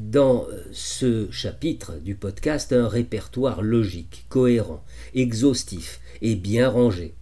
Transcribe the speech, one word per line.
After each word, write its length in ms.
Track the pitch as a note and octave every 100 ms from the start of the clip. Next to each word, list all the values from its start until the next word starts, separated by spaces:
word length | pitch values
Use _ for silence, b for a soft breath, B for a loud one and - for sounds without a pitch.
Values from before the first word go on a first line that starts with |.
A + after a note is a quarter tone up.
| G#2+
dans 340 | C3 C3+ A#2+ - F#2+ -
ce 580 | - - - B2+ A2+ G2+
chapitre 680 | - G#2 - D#3+ D#3 - D#2+
du 180 | F2 G2
podcast 580 | G2 - - D3 -
un 140 | B2 A2+
répertoire 720 | A#2 A#2 G#2 - B2 B2+ E2+
logique, 640 | G#2+ A#2 G2+ F2+ D#2+ - -
cohérent, 540 | C3 B2 A#2 F#2+ D#2 B B B
exhaustif 840 | C3 B2 A2 C#3 B2+ - F2+ - - B B
et 140 | A2 G2+
bien 340 | F#2+ A#2 B2+
rangé 460 | A#2+ A#2+ F2+ E2 -